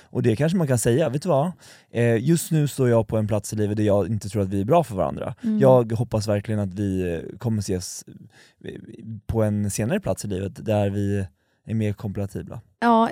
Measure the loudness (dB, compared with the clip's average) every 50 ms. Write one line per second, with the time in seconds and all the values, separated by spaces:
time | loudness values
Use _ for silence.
0 | -16 _ -4 0 2 2 2 2 0 0 0 0 0 2 0 2 2 2 2 2
1 | 2 0 -2 -2 0 0 2 2 0 0 -4 -10 -16 -20 -20 -20 _ _ -2 0
2 | 2 2 2 2 2 2 2 2 0 0 0 0 0 0 0 0 2 4 4 4
3 | 2 2 0 0 0 0 0 -2 -2 -4 -2 -2 0 0 0 2 4 4 4 4
4 | 2 2 -2 -4 -4 -4 -2 -2 0 0 0 -2 2 2 2 2 2 0 -2 -2
5 | -2 -2 -2 -6 -8 -8 -8 -6 -4 -2 2 4 6 8 8 6 6 2 -2 -4
6 | -2 -2 -2 -2 0 0 0 0 0 -2 -2 -2 -2 -2 -2 -2 -2 0 0 0
7 | 0 -2 -2 -4 -6 -10 -10 -6 -4 -2 -2 -2 -2 -2 -4 -4 -4 -8 -12 -14
8 | -16 -18 -20 -20 -20 -20 _ -20 -20 _ _ _ -16 -14 -14 -14 -16 -18 -18 -16
9 | -14 -14 -14 -12 -8 -2 0 2 2 2 2 0 -2 -2 -2 -2 -2 0 -2 -2
10 | -2 -4 -4 -4 -4 -6 -4 -4 -4 -6 -8 -6 -2 0 2 2 2 0 0 -2
11 | -2 -2 -2 -2 -4 -6 _ _ _ _ _ _ _ -6 -4 -2 -2 -2 -2 -4
12 | -6 -8 -6 -6 -6 -6 -8 -10 -10 -10 -12 -14 -16 _ _ -2 2 4 4 4
13 | 4 2